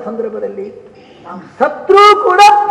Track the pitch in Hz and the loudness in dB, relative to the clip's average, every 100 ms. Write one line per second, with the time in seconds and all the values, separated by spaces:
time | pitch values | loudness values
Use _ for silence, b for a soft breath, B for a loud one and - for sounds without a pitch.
0 | 214 226 226 208 196 202 208 - - _ | -8 -12 -12 -10 -12 -12 -16 -18 -20 _
1 | _ _ 170 185 - - - - - 392 | _ _ -20 -20 -14 -6 -6 -4 0 4
2 | 415 403 - 370 415 415 415 | 4 2 0 4 4 4 0